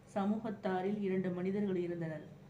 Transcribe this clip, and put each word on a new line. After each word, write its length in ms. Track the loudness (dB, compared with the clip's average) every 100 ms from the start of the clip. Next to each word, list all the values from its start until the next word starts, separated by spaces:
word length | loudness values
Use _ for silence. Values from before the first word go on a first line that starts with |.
| -8
சமூகத்தாரில் 840 | 0 2 2 -2 -2 0 2 2 0
இரண்டு 280 | 2 2 2
மனிதர்கள் 460 | 0 0 2 2 2
இருந்தனர். 500 | 0 -2 -2 -4 -8 -16 -20